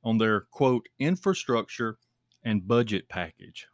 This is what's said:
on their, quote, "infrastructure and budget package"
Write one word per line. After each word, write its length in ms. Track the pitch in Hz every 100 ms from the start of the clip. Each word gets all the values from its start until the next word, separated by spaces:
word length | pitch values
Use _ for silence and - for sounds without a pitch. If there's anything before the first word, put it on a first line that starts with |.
on 140 | 117 113
their, 240 | 110 107
quote, 440 | - - 135 123 - _
"infrastructure 960 | 139 185 196 180 - 117 - - 117 110 _ _ _ _
and 240 | 117 107 92
budget 400 | 117 117 98 -
package" 600 | - 85 _ 87 - -